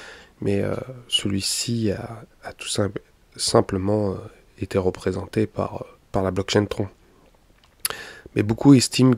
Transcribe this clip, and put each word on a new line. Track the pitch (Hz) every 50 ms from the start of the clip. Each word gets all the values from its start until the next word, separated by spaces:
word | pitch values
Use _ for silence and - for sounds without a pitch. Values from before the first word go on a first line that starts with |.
| - - - - - - _ -
Mais, | - 104 101 98
euh, | 101 101 98 - - 127 131 123 117
celui-ci | - - - - 104 98 98 95 - - - - - 117 117 110 104
a, | 92 98 113 - 117 110 - - _ _ -
a | - -
tout | - -
simple, | - - - 104 95 101 - - _ _ _ _ _ -
simplement, | - - - - 120 107 - - 92 92 101 107 107 104 98
euh, | 92 95 101 107 - - _ _ _ -
été | 101 - - 98
représenté | 90 92 - - - 98 92 98 95 - - 110 107
par, | - - - 98 98 95 92
euh, | - - - _ _ _
par | - 101
la | 92 92
blockchain | 90 95 95 - - 107 104
Tron. | - - - 104 98 - _ _ _ _ _ _ _ _ _ _ _ _ _ _ _ _ _ - - - - - - - - - - -
Mais | - 104
beaucoup | 104 113 - - 139 143
estiment | 123 - - - - 127 131 123